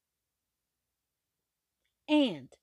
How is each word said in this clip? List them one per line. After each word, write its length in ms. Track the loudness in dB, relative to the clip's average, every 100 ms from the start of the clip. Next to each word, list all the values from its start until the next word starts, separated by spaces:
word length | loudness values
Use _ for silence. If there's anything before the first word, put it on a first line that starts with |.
| _ _ _ _ _ _ _ _ _ _ _ _ _ _ _ _ _ _ _ _ -2
it. 60 |
And 360 | 2 2 -2 -12 -20